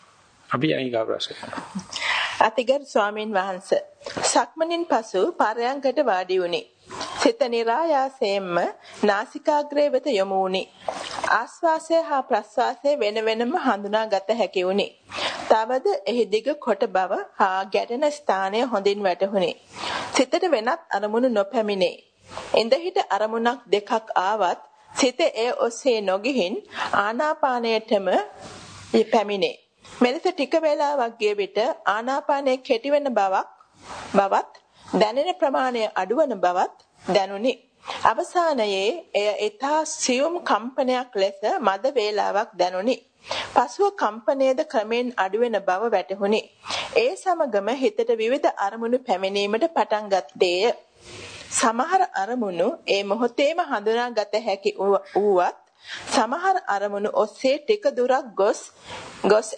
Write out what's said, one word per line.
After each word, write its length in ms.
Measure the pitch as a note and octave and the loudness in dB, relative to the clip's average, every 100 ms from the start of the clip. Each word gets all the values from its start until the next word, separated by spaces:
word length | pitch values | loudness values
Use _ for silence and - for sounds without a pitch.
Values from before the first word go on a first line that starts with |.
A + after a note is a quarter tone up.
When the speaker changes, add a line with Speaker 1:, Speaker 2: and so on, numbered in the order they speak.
| _ _ _ _ - | _ _ _ _ -8
Speaker 1:
අපි 180 | B2+ D#3 | -2 0
අයිගා 340 | C#3+ C3 A#2 | -2 -2 -2
ප්‍රශ්න. 320 | A2 G2+ - - - - - G3 - - - - - - | -2 -4 -6 -10 -12 -12 -10 -12 -12 -8 -4 -4 -4 0
Speaker 2:
අතිගරු 480 | A3 A3+ A3+ C#4 | 0 0 0 0
ස්වාමින් 460 | C4+ B3 G#3 G#3+ G#3+ | 0 -2 0 -2 -4
වහන්සේ. 500 | G3+ F#3+ F#3 - - - - - - | -2 -2 -6 -2 -2 -2 -16 -12 -4
සක්මනින් 640 | - C#4+ A#3+ - E4 E4+ | 0 2 0 -2 -2 -2
පසු 380 | E4+ B3 A3+ F#3 C4 | 0 0 0 0 0
පරයන්කට 680 | - A#3 A3+ A#3+ C#4 C4+ B3 | 2 0 0 -2 0 0 2
වාඩි 340 | C4 F#3 F3+ F#3 | 2 2 0 0
වුනි. 240 | F3 E3+ - _ - - - | 0 -2 -6 _ -18 -12 -10
සිත 280 | - C#4+ A3+ | 0 0 2
නිරායාසයෙන්ම 1120 | B3+ A#3 A3+ A#3 E4 C#4+ C4+ - G#3+ G3 F#3+ F3 G#3+ - - - | 0 0 0 0 2 2 0 -2 0 0 0 0 -2 -4 -18 -2
නාසිකාග්‍රය 840 | G#3 G3+ B3 D4 - D4 D4 C#4+ D4 | 2 2 -2 -6 0 0 0 0 2
වෙත 180 | B3+ D4 | 2 0
යොමු 280 | A3 G3 F#3+ | 0 0 0
වුනි. 260 | F#3+ F#3+ - - - - - - - | 0 -2 -6 -12 -8 -8 -8 -6 0
ආශ්වාසය 760 | G3+ B3 - E4 D#4+ D#4+ E4 | 0 0 -2 0 0 2 0
හා 200 | D#4+ C#4+ | 2 -2
ප්‍රශ්වාසය 760 | C4 G#3+ A3 - A3+ B3+ C#4 D4 | 0 -2 -2 -2 0 0 0 2
වෙන 200 | G#3+ A3 | 0 0
වෙනම 340 | A3 A3 A#3+ F4 | 0 0 0 0
හඳුනා 500 | C4 G3+ G3+ G#3+ A3 | 0 0 0 -2 0
ගත 220 | G#3+ - | -2 0
හැකි 280 | A3+ F#3+ F#3+ | 0 0 0
වුනි. 240 | F3+ G3 - - - - - - | 0 0 0 -4 -16 -8 -6 -4
තවද 420 | - A3 A3+ B3+ G4+ G4+ | 0 2 2 0 0 -2
එහි 220 | - A#3+ | 0 0
දිග 240 | G#3 G#3+ G#3+ G#3 | 2 0 0 -4
කොට 260 | - G3+ A#3 | 0 0 0
බව 260 | F#3 F#3 A3 G4+ | 0 0 -2 -6
හා 280 | - G3+ F#3+ | 0 0 0
ගැටෙන 400 | G3 G3+ G3 A#3+ D4+ | -2 -2 -2 -2 -2
ස්ථානය 520 | D4 - F#3+ F#3+ G#3+ | -2 -2 0 0 0
හොඳින් 380 | B3+ G#3+ G3 G3+ | 0 0 0 2
වැටහුණි. 480 | G3 F3 G3 G3+ F3 - _ - - - - | 0 0 0 0 0 -4 _ -12 -8 -6 -4
සිතට 360 | - C4 F4 F#4 | 0 2 2 2
වෙනත් 340 | C4 A3+ E4 - | 2 0 -2 -2
අරමුණු 400 | G3+ G#3 A3+ B3+ | -4 0 0 2
නොපැමිණේ. 680 | G#3+ G3 B3+ G#3+ G3 F3 - _ _ - - - | 2 0 0 -2 0 0 -2 _ _ -18 -16 0
ඉඳ 220 | - A3+ | 0 4
හිට 240 | C4+ F4 F#4+ - | 2 0 -2 0
අරමුණක් 540 | G3 G#3+ A3+ A#3 B3+ - | 0 0 0 0 -2 0
දෙකක් 240 | G3+ G#3 A#3 - - | -2 0 -4 0 0
ආවත් 420 | F#3 G#3+ F3+ - - _ - | 0 2 0 -2 -8 _ -12
සිත 280 | - B3+ - | 0 0 2
එය 300 | D#4+ - A#3 - | 0 2 -2 0
ඔස්සේ 420 | A#3 A#3 C4+ A3+ | -2 0 0 2
නොගිහින් 540 | G3 F#3+ A3 C4 F3+ F4 - - - | 2 0 0 0 0 -2 -8 -10 -4
ආනාපානයටම 1120 | - G3+ A#3 D4+ D#4 C#4+ B3 A#3 A3 A3 G#3 F#3+ A#3+ G#4 - - - - - - A3+ G#3+ | 0 0 0 -2 0 0 0 0 -2 0 -2 2 0 -2 -10 -18 -18 -20 -20 0 2 4
පැමිණේ. 500 | A#3 G3+ G3+ D#3+ - _ _ - | 2 2 0 -2 -4 _ _ -10
මෙලෙස 300 | - B3 D4 | 0 2 2
ටික 320 | F4+ - C#4 E4 | -2 -2 0 2
වේලාවක් 580 | D#4 D4+ C#4+ D4 A#3 G#3+ | 2 2 0 0 -2 0
ගිය 180 | G#3 | -2
විට 240 | G3+ G3 - A3+ - | 0 -2 0 -2 -2
ආනාපානය 680 | - G#3 A#3 C4+ C#4+ C#4 C#4 C4 | -2 -2 -2 -4 0 0 0 -2
කෙටි 300 | - A#3 C#4 | 0 -2 2
වෙන 180 | C#4+ C#4+ | 0 2
බවක්, 380 | A3 G3 F#3+ C#4+ - _ _ - - - | 0 2 0 -4 -10 _ _ -18 -16 -2
බවත් 420 | G3+ G3 G3+ - - _ _ - | 2 4 2 -2 -10 _ _ -2
දැනෙන 440 | F#3 G#3 B3 E4 | 2 2 2 0
ප්‍රමාණය 480 | F4+ D4+ C#4 C4 A#3+ G#3+ | 0 0 2 0 0 -2
අඩුවන 420 | - F#3 B3 D4+ G#3+ | -2 -2 2 0 2
බවත් 400 | F3+ F3 A3 - _ _ | 0 2 -2 -4 _ _
දැනුනි. 480 | - F#3 F#3+ G3+ A#3+ - _ _ - - | 0 0 0 -2 -2 -2 _ _ -12 0
අවසානයේ 880 | - A3+ F4 F#4 E4 C#4 G#3 G3 G3+ E4 - | 0 2 0 0 0 2 0 0 0 -2 -4
එය 160 | G#3 G#3 - | -2 0 0
ඉතා 380 | G#3+ - C4+ D#4 D#4 | -4 -4 -2 0 -2
සියුම් 440 | - - B3 D4+ F4 | -4 -2 0 0 -2
කම්පනයක් 720 | - A3+ A#3 C4+ B3+ B3+ B3+ | -2 -2 -2 -4 0 0 -2
ලෙස 260 | G#3 G3 G3 G#3+ F#4 | -2 -2 0 -2 0
මද 280 | A3 G3 B3 | 2 2 0
වේලාවක් 580 | C#4+ G#3 G#3 G3 F#3+ A#3 | 0 0 0 0 0 -2
දැනුනි. 440 | F#3 F3+ F#3 G#3 B3+ _ _ - - - | -2 -2 0 -2 -2 _ _ -10 -8 -2
පසුව 420 | - C4+ - G4+ | 0 0 2 0
කම්පනයද 680 | G4+ A#3+ G#3+ A#3 C#4 C4+ C4 | 2 -2 -2 -2 2 2 2
ක්‍රමෙන් 440 | D#4 B3+ G#3 A#3 B3 | 0 -2 -2 -2 -2
අඩුවෙන 420 | A#3+ F#3+ G3+ A#3+ G#3+ | -2 -2 0 0 0
බව 240 | F#3 F#3 A#3 | 0 0 2
වැටහුණි. 520 | G3+ F3+ G3 G3+ G#3+ - _ - - - | 0 -2 -2 0 0 -2 _ -10 -8 -2
ඒ 180 | - A#3+ | 2 2
සමගම 540 | F#4+ F#4+ E4+ D4 G3+ G3 | 0 -2 0 0 0 -2
හිතට 360 | C4+ B3+ - A#3 | 0 0 0 0
විවිධ 360 | A#3 A3 C#4 E4 - | 0 0 2 0 0
අරමුණු 420 | G3 A3+ A#3 B3 | -4 -4 -2 -2
පැමිණීමට 680 | C4 F#3 F#3+ G3+ G3+ A3 E4 | 0 -2 0 0 0 0 0
පටන් 380 | - G#3+ G#3+ G#3 | 0 0 -2 0
ගත්තේය. 640 | F#3+ F3+ - F#3 F3 A3+ - - _ - - - - - | -2 0 0 2 4 2 0 -8 _ -20 -16 -16 -16 -8
සමහර 520 | - B3 A3+ D#4+ F#4+ F#4 | 0 2 2 2 2 2
අරමුණු 560 | - G3 B3 G#3 F3 F#3+ E4+ | -2 -4 -2 -2 0 0 0
ඒ 180 | - G3 | 0 0
මොහොතේම 560 | G3+ A3 A#3+ A#3 C#4+ E4 | 0 0 0 2 0 2
හඳුනාගත 760 | D#4+ A#3+ G#3 A3+ B3 A3 G#3 G#3+ | -2 -2 0 0 0 -2 -2 -2
හැකි 320 | A3+ G3 G#3 | -2 -2 -2
වූ-, 280 | - G3 G3 - | 0 2 2 2
වූවත් 480 | - G#3 F#3 F#3 - _ _ - - - | 0 4 4 2 0 _ _ -14 -14 -2
සමහර 500 | - A3 D4 F#4+ F#4 | 0 0 0 0 0
අරමුණු 460 | - G3+ G3+ G3+ G#3 | 0 -2 -2 -2 -2
ඔස්සේ 440 | - G#3+ - C4 D4 | 0 0 0 0 0
ටික 280 | D4 G#3 C#4+ | 2 0 0
දුරක් 360 | A#3+ B3 C4 C4+ | 0 2 0 -2
ගොස්, 280 | F#3 G3+ D4+ - - - - - - | 0 0 0 -6 -20 -18 -16 -16 -2
ගොස් 280 | G3+ G#3+ - | 2 2 2